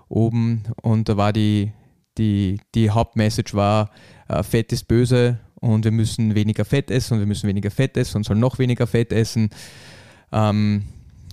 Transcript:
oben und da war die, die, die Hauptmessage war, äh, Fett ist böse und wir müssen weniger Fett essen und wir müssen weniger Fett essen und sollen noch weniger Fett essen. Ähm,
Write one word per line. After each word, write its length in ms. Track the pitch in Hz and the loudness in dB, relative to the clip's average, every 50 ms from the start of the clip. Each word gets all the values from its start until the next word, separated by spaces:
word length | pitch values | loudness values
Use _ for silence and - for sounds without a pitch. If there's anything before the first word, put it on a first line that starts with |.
| _ - | _ -4
oben 560 | - 107 113 113 117 117 113 117 117 110 104 110 - - | 0 0 0 2 2 0 0 0 -2 -4 -6 -8 -8 -4
und 260 | - 117 110 113 107 113 | -2 0 0 0 0 0
da 80 | 107 | 0
war 160 | 101 101 104 | 2 2 2
die, 400 | 104 110 107 104 104 104 98 107 - - _ _ _ _ _ _ - - | 2 2 2 2 2 0 -2 -4 -8 -12 _ _ _ _ _ _ -4 -2
die, 420 | 110 107 101 101 101 92 101 104 - _ - | 0 0 2 0 0 -2 -2 -4 -8 _ 0
die 160 | 113 110 104 | 2 2 2
Hauptmessage 640 | 101 113 113 - - 110 107 107 110 113 - - 104 | 2 0 0 0 0 0 0 0 0 -2 -4 -2 0
war, 360 | 101 101 101 107 107 107 - - - - - - - - - | 0 2 2 2 2 0 -2 -6 -14 -20 -20 -20 -18 -10 -6
äh, 140 | - 78 | -4 -4
Fett 300 | - - - - - - | -2 0 -2 -2 -2 -2
ist 140 | 123 - - | -4 -6 -2
böse 520 | - 113 120 127 123 127 123 120 120 120 113 - - - | 0 2 2 2 4 2 2 2 2 0 -4 -8 -16 -12
und 280 | - - 113 110 107 107 | -4 -2 0 0 2 2
wir 80 | 110 | 2
müssen 420 | 110 113 110 107 - - 113 107 101 | 0 0 0 0 0 0 0 0 2
weniger 300 | 107 101 110 104 - 104 | 2 0 0 0 -2 -2
Fett 260 | - 143 139 - - | -2 -2 -2 0 0
essen 240 | - 131 - - 120 | -2 -2 -2 0 -2
und 60 | 107 | 0
wir 60 | 101 | 0
müssen 220 | 104 104 - - 104 | -2 -2 -2 -2 -2
weniger 220 | 95 101 92 101 | -2 -2 -4 -4
Fett 260 | - - 135 131 - | -2 -2 -2 -2 -2
essen 220 | 120 123 - - 104 | -2 -4 -2 -2 -4
und 60 | 107 | -2
sollen 160 | - 101 107 | 0 0 2
noch 180 | 120 127 - - | 2 0 0 0
weniger 280 | 127 123 120 - 120 | -2 0 0 0 -2
Fett 260 | - - 117 117 - | 0 0 0 0 0
essen. 380 | 95 110 113 - - 117 110 107 - - - - - - - - - - - - - - _ - | 0 0 0 0 0 0 -2 -2 -2 -8 -20 -20 -20 -20 -20 -20 -20 -20 -20 -20 -20 -20 _ -4
Ähm, 540 | - 110 107 104 101 104 107 104 104 101 101 - - - - - - - - - | 0 0 2 2 2 2 2 0 0 -2 -4 -8 -14 -20 -20 -20 -20 -20 -20 -20